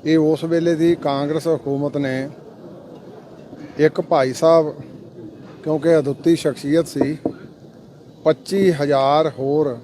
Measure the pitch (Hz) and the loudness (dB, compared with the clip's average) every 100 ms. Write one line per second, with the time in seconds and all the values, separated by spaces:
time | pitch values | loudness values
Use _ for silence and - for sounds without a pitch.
0 | 151 160 156 156 165 170 170 160 170 170 | 2 4 4 0 0 0 2 2 2 2
1 | 147 139 147 156 165 160 139 139 143 143 | 0 -2 -2 -2 -2 -2 -2 -2 -2 -2
2 | 139 131 139 - - - - - - - | -2 -4 -6 -12 -20 -20 -20 -18 -20 -20
3 | - - - - - - - - 151 170 | -20 -20 -20 -20 -20 -18 -14 0 0 0
4 | 170 160 131 120 165 165 151 135 - - | -2 0 0 2 4 4 2 -6 -16 -18
5 | - - - - - - 151 156 160 160 | -20 -18 -20 -20 -20 -12 -4 -2 2 2
6 | 139 139 165 165 156 123 143 160 165 143 | 2 -2 2 2 0 -4 0 0 0 -2
7 | 135 156 - - - - - - - - | -2 -2 -6 -8 -20 -20 -20 -20 -20 -20
8 | - - 156 156 - 196 190 151 143 139 | -20 -2 0 0 -2 2 2 2 0 2
9 | 135 151 160 127 135 147 147 120 | 4 4 2 -2 -2 0 0 -4